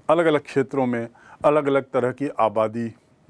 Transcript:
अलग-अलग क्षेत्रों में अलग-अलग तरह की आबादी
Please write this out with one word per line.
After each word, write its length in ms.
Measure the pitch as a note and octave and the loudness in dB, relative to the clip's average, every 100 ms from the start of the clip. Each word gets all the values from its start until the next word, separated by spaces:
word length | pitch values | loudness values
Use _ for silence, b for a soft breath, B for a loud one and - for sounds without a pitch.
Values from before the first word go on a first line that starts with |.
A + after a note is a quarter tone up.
| - | 0
अलग-अलग 340 | E3 E3 D3 | 2 2 0
क्षेत्रों 420 | - C#3 A#2 C#3 B2+ | 0 -4 -2 -2 -2
में 220 | A#2+ A#2 B B B D3+ | -4 -8 B B B 2
अलग-अलग 380 | D3+ C#3 C#3 | 2 2 0
तरह 280 | B2 C3 B2+ | 0 -2 -2
की 160 | B2+ C#3 | -2 -6
आबादी 680 | - A2 G#2+ A2 A#2 A#2 - _ _ - | 0 0 2 -2 -2 -8 -10 _ _ -8